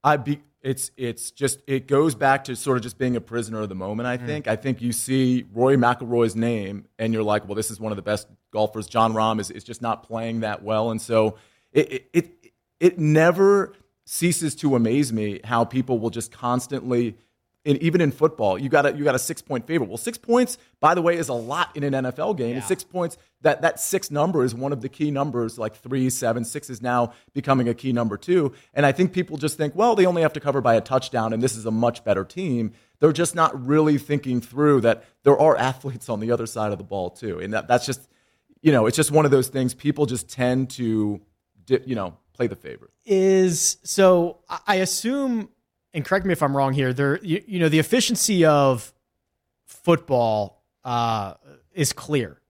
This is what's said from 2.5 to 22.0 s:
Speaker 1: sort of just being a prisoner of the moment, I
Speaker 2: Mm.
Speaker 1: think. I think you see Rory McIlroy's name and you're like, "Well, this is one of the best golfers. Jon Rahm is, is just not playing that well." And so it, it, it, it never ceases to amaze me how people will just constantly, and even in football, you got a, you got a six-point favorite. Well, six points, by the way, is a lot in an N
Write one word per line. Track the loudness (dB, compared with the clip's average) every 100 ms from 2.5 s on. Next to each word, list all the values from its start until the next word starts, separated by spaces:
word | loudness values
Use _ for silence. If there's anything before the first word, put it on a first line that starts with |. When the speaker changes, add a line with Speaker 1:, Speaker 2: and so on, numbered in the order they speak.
Speaker 1:
sort | -8 -2 -2
of |
just | -2 -4
being | -2 -2
a |
prisoner | -4 -8 -6 -8
of | -8
the |
moment, | -8 -8 -6 -6
I | -6
Speaker 2:
Mm. | -6
Speaker 1:
think. | -6 -4
I | -4
think | -2 -4
you | -4
see | -4 -2 0 2 0 -2
Rory | 0 4 6
McIlroy's | 4 2 -2 0 0 0
name | -2 -2 -6 -12 -16 _
and | -2
you're | -2
like, | 0 -2 -2
"Well, |
this | -6 -6
is | -6
one | -8
of | -8
the |
best | -4 -4 -6 _ _
golfers. | -2 -2 -4 -6
Jon | 0 2
Rahm | 2 0 0
is, | -6
is | -12
just | -16 -10
not | -6 -6
playing | -8 -8 -6 -6
that | -6 -8
well." | -4 -2 -2
And | -4
so | 0 2 2 -2 _ _ _
it, | 0 0
it, | -4 _
it, | -2 -2 _ _ _ _ _
it | 0 2
never | 2 4 4 4 4 4 0 _ _ _
ceases | _ -2 -2 0 -4 -2
to | 0 2
amaze | 2 2 0
me | -2 -4 -6
how | -2 -2
people | 0 -2 -2 -2
will | -2
just | -6 -12
constantly, | -8 -4 -4 -4 -10 -2 0 -2 -6 _ _ _ _
and | -2 0
even | 2 2
in | 0
football, | 2 0 2 0 0
you | 2
got | 4 2
a, | 2
you |
got | 0 0
a |
six-point | -2 -10 -6 -8 -2
favorite. | -2 -2
Well, | -6
six | -8 -10
points, | 0 2 2 -2 _ _
by | 2
the | 4
way, | 2 0
is | -2
a |
lot | -6 -6 -4 -4 -4
in |
an | -4
N | -2